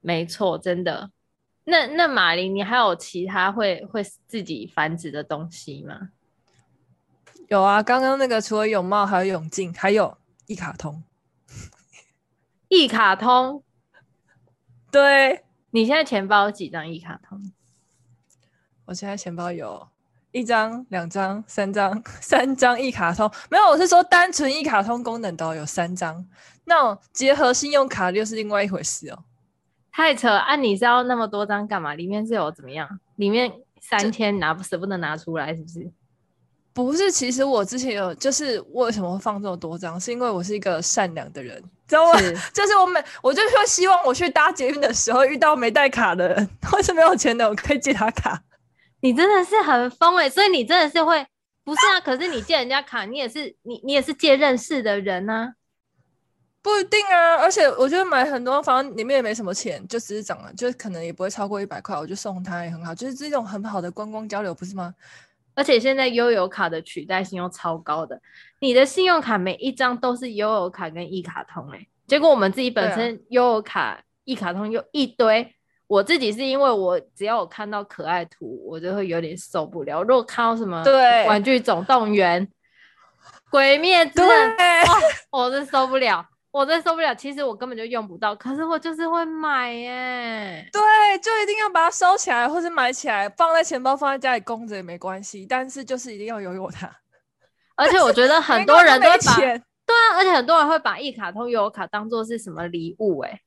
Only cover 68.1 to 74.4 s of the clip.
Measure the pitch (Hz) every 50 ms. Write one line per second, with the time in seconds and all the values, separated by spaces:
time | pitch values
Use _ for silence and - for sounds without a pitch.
68.1 | 131 - _ _ _ - - _ _ _ 277 262 240 254 269 269 - 381 370 370
69.1 | 349 320 269 233 220 196 175 190 180 - - 269 262 - 262 247 247 240 262 254
70.1 | 247 247 262 247 214 202 208 214 220 208 180 185 175 190 185 160 156 170 175 156
71.1 | 185 190 170 175 165 - - _ - 170 - 143 - - - _ _ _ _ -
72.1 | 269 302 294 330 285 233 196 190 190 262 254 247 240 220 190 208 185 220 233 240
73.1 | 226 - _ _ 240 247 247 247 226 220 208 - - 185 143 110 87 55 _ _
74.1 | _ _ _ - 262 -